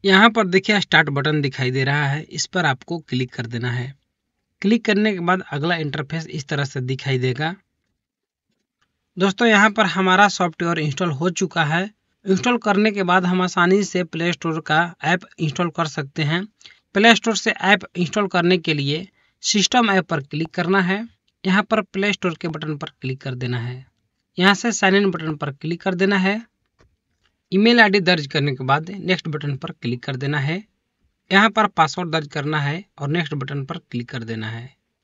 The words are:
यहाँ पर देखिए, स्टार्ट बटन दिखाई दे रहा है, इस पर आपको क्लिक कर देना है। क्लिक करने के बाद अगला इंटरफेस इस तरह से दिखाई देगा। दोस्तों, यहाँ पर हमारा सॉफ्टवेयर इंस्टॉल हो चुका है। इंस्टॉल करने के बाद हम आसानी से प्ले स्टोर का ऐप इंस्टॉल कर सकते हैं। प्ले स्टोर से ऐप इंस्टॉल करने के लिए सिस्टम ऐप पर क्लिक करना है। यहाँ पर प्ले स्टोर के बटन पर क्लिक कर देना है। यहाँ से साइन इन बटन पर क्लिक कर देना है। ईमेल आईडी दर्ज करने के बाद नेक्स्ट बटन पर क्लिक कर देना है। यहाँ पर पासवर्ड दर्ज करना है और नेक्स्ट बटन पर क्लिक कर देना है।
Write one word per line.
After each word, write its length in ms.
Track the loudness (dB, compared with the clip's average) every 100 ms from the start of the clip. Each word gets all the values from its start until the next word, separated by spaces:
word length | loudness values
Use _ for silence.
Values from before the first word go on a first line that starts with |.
| 4
यहाँ 240 | 6 6
पर 180 | 4 2
देखिए, 320 | 0 2 0
स्टार्ट 300 | 2 2 2
बटन 320 | 0 0 0
दिखाई 300 | -2 -2 -2
दे 120 | 0
रहा 220 | 0 0 0
है, 160 | -2
इस 220 | -6 -8 -4
पर 200 | -2 0
आपको 320 | -2 -6 -10
क्लिक 340 | -4 -4 -4
कर 120 | -6 -8
देना 260 | -6 -4
है। 220 | -4 -6 -12 _ _ _ _ _ _
क्लिक 220 | 2 2 2
करने 260 | 2 2
के 60 | 0
बाद 220 | 0 0 -2
अगला 240 | -4 -2 -2
इंटरफेस 500 | -4 -6 -6 -8 -8
इस 180 | -10 -6
तरह 180 | -4 -4
से 160 | -6
दिखाई 360 | -6 -6 -2 -2
देगा। 360 | 0 -2 -4 -6 _ _ _ _ _ _ _ _ _ _ _ _ _ _ _ -2
दोस्तों, 300 | -2 2 4
यहाँ 220 | 6 4
पर 160 | 4 0
हमारा 400 | 2 2 6 4
सॉफ्टवेयर 500 | 4 -2 -2 -4 -2
इंस्टॉल 300 | -2 -2 -4
हो 180 | -2 -2
चुका 320 | -2 -4 0 0
है। 180 | 0 -2 _ _ _ 0
इंस्टॉल 320 | 0 2 0
करने 340 | 2 2 2
के 120 | 2
बाद 220 | 2 2 2
हम 160 | 0
आसानी 420 | 0 2 4 4
से 200 | 2 -2 -4
प्ले 260 | -2 -2
स्टोर 260 | -2 -4 -4
का 200 | 0 0 0 -2 -2
ऐप 160 | -2 -4 -6
इंस्टॉल 300 | -6 -2 -4
कर 160 | -2 -6
सकते 360 | -4 -8 -4
हैं। 200 | -2 -2 -4 _ -20 _ _ 4
प्ले 200 | 6 6
स्टोर 200 | 2 -2
से 140 | -2
ऐप 320 | -2 2 0 0 -4
इंस्टॉल 320 | -2 0 0
करने 300 | 0 2 2
के 140 | 0
लिए 340 | -2 -2 -4 -8 _ _ _
सिस्टम 460 | -2 0 2 2 2
ऐप 160 | 0 0
पर 160 | -6
क्लिक 280 | -6 -6 -6
करना 320 | -4 0 0
है। 260 | 0 -2 -6 _ _ _
यहाँ 200 | 0 0
पर 180 | 2 -2
प्ले 300 | -2 -4 -2
स्टोर 240 | -2 -4 -4
के 60 | -8
बटन 300 | -6 -8 -8
पर 120 | -10 _
क्लिक 200 | -8 -8
कर 140 | -8 -8
देना 220 | -6 -4
है। 280 | -6 -10 -16 _ _ _ _ 0
यहाँ 160 | 2
से 180 | 4 0
साइन 240 | 0 2 4
इन 160 | 2
बटन 240 | -2 -6 -6
पर 160 | -6
क्लिक 300 | -6 -8 -4
कर 140 | -4 0
देना 220 | 0 2
है। 240 | 0 -2 -8 _ _ _ _ _ _ _ _ _ _
ईमेल 280 | 2 4 6
आईडी 200 | 6 4
दर्ज 260 | 2 0 0
करने 240 | -2 -2
के 120 | -2
बाद 260 | 0 0 0
नेक्स्ट 360 | -10 -4 -4 -2
बटन 280 | -6 -6 -6
पर 140 | -8
क्लिक 300 | -8 -6 -6
कर 120 | -6 -6
देना 240 | -4 -2
है। 240 | -2 -4 -8 _ _ _ _ _ _
यहाँ 180 | 4 4
पर 180 | 4 0
पासवर्ड 420 | 2 0 0 -4
दर्ज 160 | -4 -4
करना 320 | -6 -2 -2
है 240 | -2 -4 -10 -10
और 120 | -4
नेक्स्ट 240 | -2 -2
बटन 300 | -6 -6 -8 -8
पर 120 | -10
क्लिक 300 | _ -10 -8
कर 140 | -10
देना 260 | -8 -8 -8
है। 200 | -10 -14 _ _ _